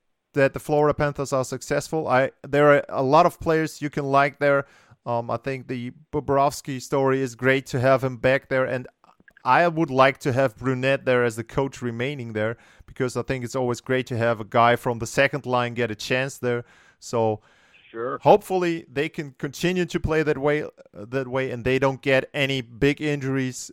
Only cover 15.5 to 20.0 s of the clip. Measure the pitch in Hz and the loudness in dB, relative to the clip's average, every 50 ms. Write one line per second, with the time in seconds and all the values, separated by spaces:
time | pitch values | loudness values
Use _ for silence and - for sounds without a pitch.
15.5 | 127 123 120 120 117 117 120 110 107 - - - 131 127 131 139 - - - 123 | -2 -2 -2 -2 -2 -2 -2 -2 -4 -6 -4 -2 -2 -2 -2 -2 -6 -6 -4 -4
16.5 | 120 120 120 _ _ _ _ _ _ _ - - - 117 113 110 107 107 _ _ | -2 -4 -6 _ _ _ _ _ _ _ -12 -6 -2 0 0 0 -2 -4 _ _
17.5 | _ _ _ _ _ _ _ _ - 113 117 127 139 - - 143 190 208 - - | _ _ _ _ _ _ _ _ -12 -10 -8 -8 -8 0 4 6 6 6 4 0
18.5 | 190 185 180 175 165 - - - 123 139 151 160 - - 156 143 127 - - 143 | -4 -2 -2 -2 -4 -6 -8 -8 -6 -4 -4 -4 -6 -8 -12 -12 -10 -10 -10 -10
19.5 | 127 - - 170 185 180 175 165 - 170 | -6 -2 -2 0 0 0 -2 -2 -2 -4